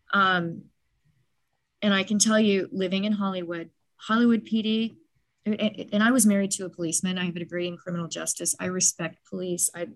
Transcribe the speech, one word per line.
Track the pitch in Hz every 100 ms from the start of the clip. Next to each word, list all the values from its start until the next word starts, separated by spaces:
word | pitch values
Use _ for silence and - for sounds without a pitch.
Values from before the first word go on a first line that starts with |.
| -
Um, | 196 190 185 170 165 - _ _ _ _ _ _ _ _ _ _ _
and | 208
I | 196
can | 190 208
tell | 214 214
you, | 220 196 -
living | 190 185 190
in | 208
Hollywood, | 202 196 185 170 170 165 _ _ _
Hollywood | - 220 240 226 -
P | 220
D, | 214 220 226 - _ _ _ _ -
and, | 214 214 214 -
and | 208
I | 220
was | 262 214
married | 196 196
to | - 185
a |
policeman. | 165 165 160 185 185
I | 175
have | 170
a |
degree | 170 175 175
in | 175
criminal | - 175 165
justice. | 170 160 - 170 -
I | 185
respect | 185 180 - 165 175 _
police. | 190 180 175 -
I, | 170 175